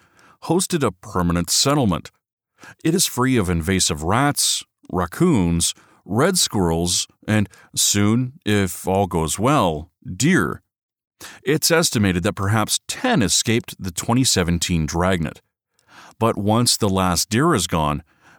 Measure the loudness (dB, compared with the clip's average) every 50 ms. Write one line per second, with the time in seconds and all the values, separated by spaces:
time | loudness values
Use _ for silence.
0 | _ _ _ _ _ -20 -20 _ -4 -2 0 0 0 0 -2 0 0 -2 -2 -4
1 | -16 -6 -4 -2 0 2 0 0 0 0 -2 0 0 2 2 2 2 0 0 -2
2 | -6 -12 _ _ _ _ _ _ _ _ _ _ -20 -20 -20 _ _ 0 0 2
3 | 0 0 0 0 0 2 2 2 2 2 0 0 0 0 0 2 2 0 -2 -2
4 | -2 0 0 2 2 0 0 0 -2 -2 -2 -4 -6 -12 _ _ _ _ -4 -2
5 | -2 -2 -2 0 2 2 4 2 2 2 2 0 0 -2 -4 -8 _ _ _ _
6 | _ -4 0 0 2 2 2 0 -2 -2 0 0 0 2 2 0 0 -2 -2 -4
7 | -4 -6 _ _ _ 0 0 0 0 -2 -6 -20 -20 _ -4 -2 0 0 2 2
8 | 2 2 2 0 -2 -4 -8 -10 _ 0 0 2 0 0 -4 -6 -4 -2 0 0
9 | 0 0 0 -2 -2 -2 -2 -2 0 0 2 2 2 0 0 -4 -8 -12 _ _
10 | _ -14 -8 -2 0 2 2 2 0 0 -4 -8 _ _ _ _ _ _ _ _
11 | _ _ _ _ -20 -20 -20 -10 _ -2 -2 0 2 2 2 2 2 2 0 2
12 | 2 2 2 2 0 -2 -2 -2 -2 0 0 0 0 -2 -4 -6 -6 -8 -12 -6
13 | -2 0 0 2 2 2 0 0 0 0 0 0 -2 -4 -14 -12 -12 -10 -10 -8
14 | -4 0 2 2 2 2 2 0 2 0 0 -2 0 0 0 0 0 0 0 0
15 | 0 0 0 0 -2 -6 -6 -12 _ _ _ _ _ _ _ _ _ _ -20 -20
16 | -20 -20 -6 _ -2 0 0 0 0 2 2 2 2 2 0 0 0 0 2 2
17 | 2 2 0 0 -2 0 0 2 2 2 2 0 0 -2 -2 -2 0 0 -2 -4
18 | -8 _ _ _ _ -20 -20